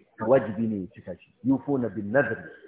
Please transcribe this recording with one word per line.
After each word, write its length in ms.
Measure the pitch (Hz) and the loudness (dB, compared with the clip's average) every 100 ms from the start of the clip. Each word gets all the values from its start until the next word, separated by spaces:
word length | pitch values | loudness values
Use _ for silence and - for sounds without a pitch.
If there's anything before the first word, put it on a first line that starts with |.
| _ - 110 | _ -8 4
wajibi 400 | 135 110 101 113 | 4 2 -4 -4
ne 140 | 104 | -4
ya 60 | 90 | -8
cika 220 | - 104 87 | -12 -16 -16
shi. 140 | _ _ | _ _
"Yufuna 440 | 120 135 - 139 113 | 0 0 2 -2 0
bin 220 | 98 101 | -4 0
nadri", 240 | 127 139 113 - - | 2 2 -2 -10 -18